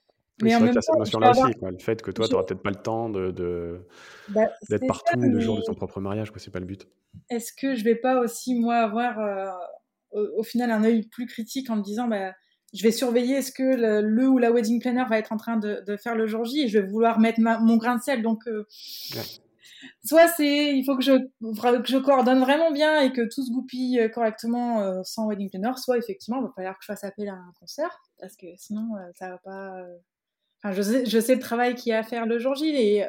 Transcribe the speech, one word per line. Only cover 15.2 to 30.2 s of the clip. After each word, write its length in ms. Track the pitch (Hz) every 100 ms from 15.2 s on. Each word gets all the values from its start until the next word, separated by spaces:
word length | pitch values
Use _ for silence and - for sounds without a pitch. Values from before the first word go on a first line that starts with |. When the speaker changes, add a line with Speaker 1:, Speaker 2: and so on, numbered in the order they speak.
| 214
Speaker 1:
en 40 | 220
train 220 | 233 226
de, 240 | 208 202 190
de 100 | 202
faire 160 | 240
le 120 | 226 220
jour 200 | 220 233
J 160 | 294
et 60 | 247
je 100 | 208
vais 80 | 190
vouloir 340 | 214 226 220
mettre 200 | 226 226
ma, 180 | 226 226
mon 180 | 226 226
grain 200 | 226 240
de 40 |
sel. » 200 | - 254
Donc, 260 | 226 220 233
euh, 180 | 214 208 - - - -
Speaker 2:
Ouais. 80 | 113 - - _ _ - - - _
Speaker 1:
soit 240 | - 320 330
c'est, 480 | 330 294 285 294 269
il 80 |
faut 120 | 262 262
que 80 |
je, 80 | 269
que 760 | 262 262 - 220 214 247 247 -
je 100 | 262
coordonne 420 | 269 269 240 262
vraiment 320 | 254 294 330
bien 280 | 285 302 311
et 120 | 262
que 100 | 262 226
tout 120 | -
se 80 | 247
goupille, 480 | 247 262 254 254 247
euh, 80 | 220
correctement, 720 | 233 226 220 233 240 240 226
euh, 200 | 196 185
sans 240 | 180 - 220
wedding 220 | 202 196
planner, 220 | 185 220 254
soit 220 | - 240
effectivement, 400 | 226 190 - 262
il 40 |
va 80 | 202
falloir 200 | - 185
que 80 | 190
je 40 | -
fasse 180 | 196
appel 240 | 196 208 202
à 60 |
un 180 | 185 180 _
concert 360 | 170 - 330 - _ -
parce 160 | 185 -
que 100 | 175 180
sinon, 320 | - 214 226 208
euh, 140 | 175
ça 140 | - 185
va 100 | 180
pas, 380 | 196 196 196 185
euh, 180 | 180 175 _ _